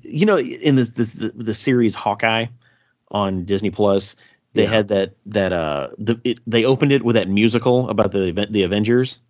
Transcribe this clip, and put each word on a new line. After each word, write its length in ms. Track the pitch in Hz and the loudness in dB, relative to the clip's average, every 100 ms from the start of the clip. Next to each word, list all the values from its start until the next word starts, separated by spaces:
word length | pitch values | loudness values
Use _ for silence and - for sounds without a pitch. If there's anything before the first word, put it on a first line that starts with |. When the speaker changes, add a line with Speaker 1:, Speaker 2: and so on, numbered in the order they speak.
Speaker 1:
you 240 | - 139 208 | -10 0 2
know, 120 | 185 | 2
in 380 | 85 64 156 131 | 0 -2 2 2
this, 140 | 120 | 2
this, 240 | 120 110 | -2 -4
the, 160 | - 110 - | -4 -8 -6
the 180 | 113 | -6
series 400 | 104 - 123 113 | -4 0 2 2
Hawkeye 540 | - 107 101 113 113 120 - _ _ _ _ - | 0 -4 -2 0 0 -4 -10 _ _ _ _ -8
on 320 | - 98 95 | -4 -2 -2
Disney 260 | 87 98 101 | -2 -2 -2
Plus, 460 | 95 101 98 - - _ _ _ | 0 2 2 -2 -8 _ _ _
they 100 | - | 0
Speaker 2:
Yeah. 60 | 104 | 2
Speaker 1:
had 180 | 110 101 | 2 0
that, 260 | 101 95 - 98 | 0 -2 -6 -6
that, 260 | 107 95 | -2 0
uh, 360 | 87 78 71 65 - | -2 -2 -4 -6 -6
the, 200 | 107 117 | -4 -2
it, 160 | 127 113 - | -4 -6 -2
they 180 | 117 117 | 0 2
opened 280 | 131 143 | 2 2
it 100 | 139 | 2
with 120 | 113 113 | 2 2
that 120 | 92 | 2
musical 600 | 101 110 117 123 123 123 | 2 2 2 2 2 2
about 220 | 107 101 | 0 0
the 120 | 98 | 0
event, 280 | 92 85 104 | -2 -2 -2
the 100 | 107 | 0
Avengers. 560 | 90 101 107 123 127 - | 0 0 2 2 0 -6